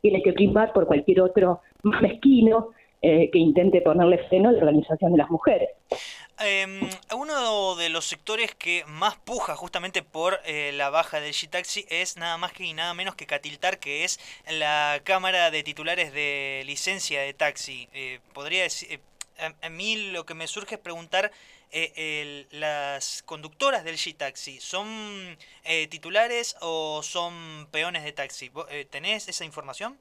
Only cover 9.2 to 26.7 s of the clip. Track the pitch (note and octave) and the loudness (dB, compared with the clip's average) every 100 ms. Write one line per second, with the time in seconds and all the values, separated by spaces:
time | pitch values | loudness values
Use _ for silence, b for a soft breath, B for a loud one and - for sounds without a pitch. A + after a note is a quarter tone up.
9.2 | - B3 - D3 F3 F#3 F3+ F#3 D#3 D#3 | -8 -6 -6 -6 -8 -8 -6 -6 -6 -4
10.2 | F3 F#3+ D#3+ D3+ D3 C#3+ C#3+ D3+ E3 D#3 | -2 -2 -6 -6 -6 -2 0 0 0 -4
11.2 | D3 D3 D#3+ F3+ F3+ - G3+ E3 F3+ F3 | -6 -8 -6 -8 -6 -10 -6 -6 -6 -6
12.2 | E3+ E3 F3 - F3 D#3 E3+ F3 F#3+ G3 | -6 -6 -8 -8 -12 -8 -8 -6 -8 -10
13.2 | D#3 C#3+ D3+ D3 F#3 F#3+ D3 C#3+ F3 - | -8 -8 -8 -4 -4 -4 -8 -6 -4 -6
14.2 | B B - D#3+ D3+ D3+ D3 D3 - F#3+ | B B -10 -4 0 0 0 -2 0 0
15.2 | F#3 F#3 E3+ D#3 D3 D3 D#3 F3+ D#3+ C#3+ | 0 2 2 0 -8 -8 -6 -4 -4 -4
16.2 | D3 C#3+ C#3 C3+ C3+ C#3+ - G3 - C#3+ | -4 -4 -6 -8 -10 -8 -6 -6 -6 -6
17.2 | C#3 C#3 D3+ C3+ - C3 B2 C3+ C3 B2+ | -6 -2 -2 -2 -14 -14 -18 -14 -14 -14
18.2 | _ - C#3+ F3+ F3 - F3 D3+ _ _ | _ -14 -4 -2 -2 -4 -10 -14 _ _
19.2 | - - D#3+ D#3 E3 D#3+ G#3 A3 G3+ F3+ | -20 -10 -12 -10 -16 -8 -6 -6 -6 -10
20.2 | D#3+ D#3+ D#3+ G#3 G3+ G#3 - E3+ E3 F#3+ | -12 -12 -10 -10 -12 -14 -12 -14 -4 -2
21.2 | G3+ b b b b D#3 D#3+ D#3 D#3 D3+ | -2 b b b b -6 -6 -6 -8 -6
22.2 | D3 C#3+ C#3 D3 D3+ D3 C#3+ C#3 - - | -8 -14 -16 -8 -6 -4 -6 -8 -8 -10
23.2 | - D#3 D#3 _ C#4 B3 E3 D#3+ - - | -12 -14 -16 _ 0 0 -4 -8 -8 -6
24.2 | C#3 - - C3+ - F#3 G#3 A3 G#3+ G3+ | -10 -8 -16 -16 -8 -8 -8 -10 -12 -12
25.2 | F3+ D#3+ b b E3 D#3+ D#3 E3 E3 G3 | -16 -20 b b -4 -2 -2 -10 -4 0
26.2 | A#3 A#3+ A#3 - E3+ | 0 -2 -6 -8 -6